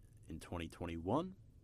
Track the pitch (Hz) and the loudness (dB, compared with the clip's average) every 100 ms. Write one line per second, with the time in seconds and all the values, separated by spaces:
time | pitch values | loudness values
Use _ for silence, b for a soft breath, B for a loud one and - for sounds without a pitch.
0 | - - - 80 - 87 82 - 85 82 | -18 -14 -8 -8 -4 -2 -2 -2 -2 2
1 | 85 131 185 185 - - | 4 4 4 -4 -16 -18